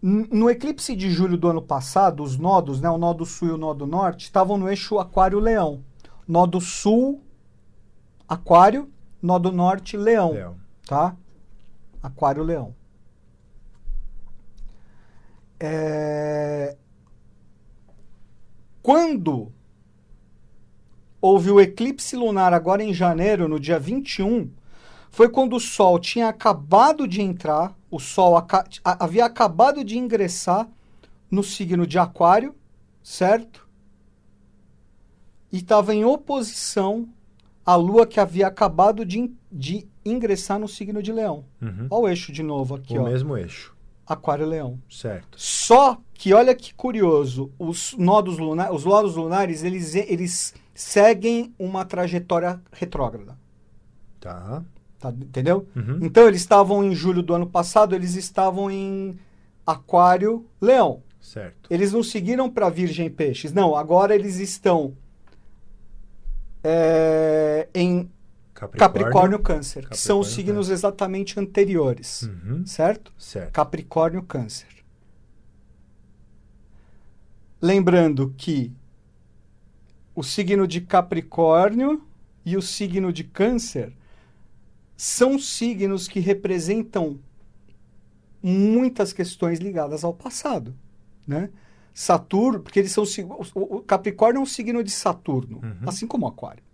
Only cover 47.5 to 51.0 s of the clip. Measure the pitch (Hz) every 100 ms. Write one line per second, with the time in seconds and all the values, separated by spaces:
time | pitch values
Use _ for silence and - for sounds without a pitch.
47.5 | - 170 170 - 262 175 214 185 165 160
48.5 | 156 196 170 151 202 208 165 165 185 190
49.5 | 160 170 185 165 165 208 180 175 175 -
50.5 | - _ - - -